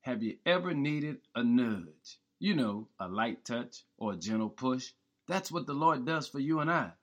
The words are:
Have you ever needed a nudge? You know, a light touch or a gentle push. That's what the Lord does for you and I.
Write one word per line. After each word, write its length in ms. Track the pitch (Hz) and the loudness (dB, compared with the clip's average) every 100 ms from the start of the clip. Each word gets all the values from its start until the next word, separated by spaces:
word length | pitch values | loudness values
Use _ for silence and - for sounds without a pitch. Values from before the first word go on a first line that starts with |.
Have 200 | - 120 | -4 -2
you 140 | 110 - - | -2 -2 2
ever 260 | 180 180 | 2 2
needed 440 | 156 139 151 147 135 _ | 0 0 0 -2 -6 _
a 80 | 117 | 0
nudge? 760 | 120 120 120 101 82 76 - - _ _ | 4 4 4 0 -6 -16 -20 -20 _ _
You 160 | 185 | 0
know, 320 | 175 113 104 107 _ | 2 2 -2 -8 _
a 80 | 92 | -6
light 360 | 98 117 98 | -2 -2 -2
touch 380 | - 120 123 - - _ | -4 -4 -4 -12 -20 _
or 140 | 110 | -4
a 40 | 92 | -4
gentle 320 | 90 110 107 | -2 0 -2
push. 440 | - 131 127 127 _ _ _ - | -2 -2 -2 -4 _ _ _ -4
That's 240 | 185 185 | -4 -2
what 160 | 165 135 | -6 -4
the 80 | |
Lord 320 | 143 160 147 123 | 2 4 4 0
does 220 | 160 - | -2 -2
for 100 | 143 | -4
you 220 | 139 160 | 0 2
and 100 | 151 | 2
I. 220 | 170 98 - | 2 0 -8